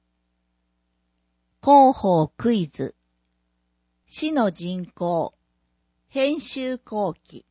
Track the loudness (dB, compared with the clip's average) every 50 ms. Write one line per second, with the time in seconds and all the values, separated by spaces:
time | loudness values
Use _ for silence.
0 | _ _ _ _ _ _ _ _ _ _ _ _ _ _ _ _ _ _ _ _
1 | _ _ _ _ _ _ _ _ _ _ _ _ 2 6 6 8 8 6 4 2
2 | 0 2 2 2 0 -2 -4 _ -2 0 0 0 -2 -4 -6 -10 -10 -10 -10 _
3 | _ _ _ _ _ _ _ _ _ _ _ _ _ _ _ _ _ _ _ _
4 | _ _ -12 -6 -6 -2 0 0 0 0 -2 -4 -8 -8 -8 -8 -10 -12 _ -6
5 | -4 -2 -2 -2 -4 -4 -8 _ _ _ _ _ _ _ _ _ _ _ _ _
6 | _ _ _ -2 0 0 -2 -4 -6 -8 -8 -6 -6 -6 -6 -8 -10 -10 -6 -4
7 | -4 -4 -6 -10 _ _ -20 -20 _ _